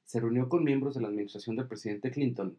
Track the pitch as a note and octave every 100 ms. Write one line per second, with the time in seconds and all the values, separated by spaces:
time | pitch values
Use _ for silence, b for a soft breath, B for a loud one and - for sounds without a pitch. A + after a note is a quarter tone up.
0 | - A#2 A#2 B2 B2+ E3+ D3+ C#3 C3+ C3
1 | G#2+ G#2 G2+ G#2 A2+ A2+ A#2+ G#2+ G#2+ G#2
2 | B2+ C#3 C3 B2 F#2+